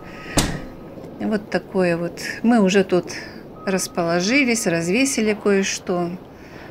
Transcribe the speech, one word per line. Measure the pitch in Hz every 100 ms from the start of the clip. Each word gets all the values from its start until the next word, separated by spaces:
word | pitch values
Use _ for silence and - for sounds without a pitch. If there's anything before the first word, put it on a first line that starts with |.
| - - - - - - - - - - - -
Вот | 208 214 -
такое | 185 - 196 180 170
вот. | 170 - - -
Мы | 220 240
уже | 190 202
тут | 190 180 - - - - - - -
расположились, | 190 - - 170 175 185 269 254 233 190
развесили | 170 170 202 269 262 220
кое-что. | 208 214 196 196 - - 180 175 180 - - - - -